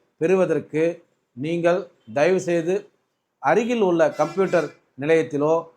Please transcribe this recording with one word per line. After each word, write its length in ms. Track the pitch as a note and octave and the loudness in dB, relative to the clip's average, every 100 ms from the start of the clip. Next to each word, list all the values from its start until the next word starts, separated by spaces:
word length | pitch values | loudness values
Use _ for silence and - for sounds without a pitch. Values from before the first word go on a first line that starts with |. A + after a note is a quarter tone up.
| _ - | _ -4
பெறுவதற்கு 840 | E3 F#3+ E3+ D3+ - D3+ E3 E3+ _ _ _ | 0 2 2 -2 -2 -2 -2 -2 _ _ _
நீங்கள் 540 | A#2+ D3+ E3+ E3+ F3+ - _ - | -10 -6 -2 0 0 -4 _ -8
தயவு 260 | A#2+ D#3+ F#3+ | 0 2 2
செய்து 500 | - E3+ D#3+ G3 - _ _ _ _ _ | 0 -2 -2 -4 -6 _ _ _ _ _
அருகில் 420 | C3+ F3 A#3 A#3+ | 0 2 0 0
உள்ள 280 | F#3+ E3+ D3+ | 2 2 2
கம்ப்யூட்டர் 640 | - D#3+ E3 F#3 E3+ D3 - _ - | 0 -2 -2 0 0 -2 -8 _ -6
நிலையத்திலோ 640 | C#3+ E3 D#3 D3 D3+ E3 E3 | 0 0 0 -2 0 0 -4